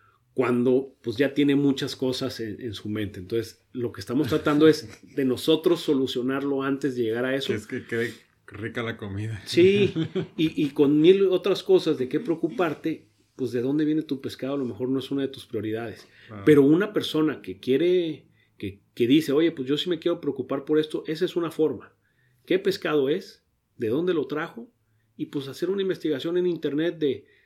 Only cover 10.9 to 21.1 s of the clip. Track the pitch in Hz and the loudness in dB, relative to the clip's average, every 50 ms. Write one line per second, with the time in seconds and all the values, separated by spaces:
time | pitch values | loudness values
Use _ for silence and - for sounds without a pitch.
10.9 | 147 151 156 175 190 196 196 185 185 180 180 202 180 - - - 190 175 165 165 | 6 6 8 8 8 8 6 2 2 2 0 0 -2 0 2 4 4 4 4 2
11.9 | 147 127 127 127 139 151 233 175 160 160 - 160 - - 180 160 151 - - 165 | 0 0 -2 -4 -4 -4 -2 -4 -2 -2 -4 -4 -2 -2 -2 -2 -2 -4 -6 -6
12.9 | 147 - - _ _ _ _ _ _ - 131 117 113 123 120 131 143 151 156 151 | -6 -8 -10 _ _ _ _ _ _ -6 -6 -4 -2 -2 -2 0 0 0 0 0
13.9 | 156 156 151 - 135 131 - 113 - - 131 131 143 143 131 120 107 101 127 127 | 0 -2 -2 -4 -6 -6 -6 -8 -10 -8 -6 -6 -4 -4 -4 -6 -6 -4 -4 -2
14.9 | 135 135 127 - 139 139 135 131 135 - - - - 107 101 107 107 113 117 110 | -2 -4 -4 -4 -4 -4 -4 -4 -6 -12 -14 -8 -6 -6 -4 -4 -4 -6 -6 -8
15.9 | 98 - - - _ - - - 107 101 98 156 151 143 135 143 156 175 208 208 | -12 -14 -18 -20 _ -20 -20 -18 -16 2 4 8 8 8 8 8 6 4 4 0
16.9 | - 160 131 - - 156 156 151 123 - - - 92 - - 123 131 143 170 180 | -2 -4 -4 -2 0 0 0 0 0 -4 -8 -12 -14 -8 -2 0 2 2 2 2
17.9 | 180 180 170 160 147 123 - _ _ _ _ _ _ - - 98 95 - _ _ | 2 2 0 -2 -6 -10 -14 _ _ _ _ _ _ -12 -12 -12 -12 -14 _ _
18.9 | _ - 123 117 135 160 151 - 135 151 165 165 165 139 127 127 147 147 - 180 | _ 0 2 4 4 4 4 2 2 2 2 0 0 -4 -4 -2 -2 -2 -2 -4
19.9 | 175 - - 170 170 170 - 147 139 - 127 - 139 139 139 - 151 151 151 156 | -4 -2 -2 -2 -4 -2 -4 -6 -6 -6 -6 -6 -6 -6 -2 0 0 0 0 0
20.9 | - - - - | -4 -8 -6 -8